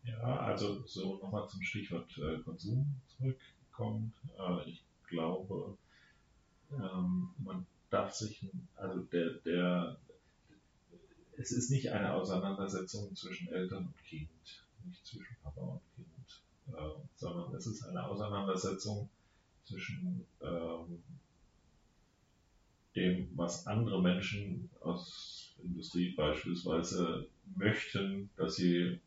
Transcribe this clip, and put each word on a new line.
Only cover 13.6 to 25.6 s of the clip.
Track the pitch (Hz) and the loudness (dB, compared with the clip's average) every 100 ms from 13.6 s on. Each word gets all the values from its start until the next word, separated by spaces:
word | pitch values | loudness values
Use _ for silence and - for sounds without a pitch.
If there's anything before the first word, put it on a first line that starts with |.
| 185 185 180 | -2 -2 -6
und | - | -8
Kind, | - 156 151 - - - - - | -10 -8 -8 -12 -20 -20 -20 -16
nicht | 180 180 - | -14 -14 -12
zwischen | 117 - 117 | -12 -12 -12
Papa | 73 73 | -10 -8
und | 87 - - | -6 -8 -10
Kind, | - - - - - _ _ 139 117 | -18 -16 -18 -18 -20 _ _ -10 -8
äh, | 76 147 147 | -6 -8 -12
sondern | - 175 175 175 | -8 -6 -4 -4
es | - 113 | -6 -4
ist | 104 | -6
eine | - 180 | -4 -4
Auseinandersetzung | - 98 104 101 98 92 98 95 107 104 - _ _ _ _ _ | -2 -2 -2 0 0 2 0 -2 -2 -2 -4 _ _ _ _ _
zwischen, | - 180 - - 90 60 - - | -12 -8 -6 -4 -2 -2 -6 -10
ähm, | - 85 120 170 85 85 - - _ _ - _ _ _ _ _ _ _ _ _ _ _ _ _ _ - | -4 -2 -2 -4 -6 -12 -12 -18 _ _ -20 _ _ _ _ _ _ _ _ _ _ _ _ _ _ 4
dem, | 92 90 - - | 6 6 2 0
was | 87 - - | 0 0 2
andere | 110 110 92 | 4 4 6
Menschen | 90 90 - 101 101 87 - - | 6 6 2 -2 -2 -4 -6 -6
aus | - 90 - - - - - - | -2 -2 -4 -10 -12 -12 -14 -10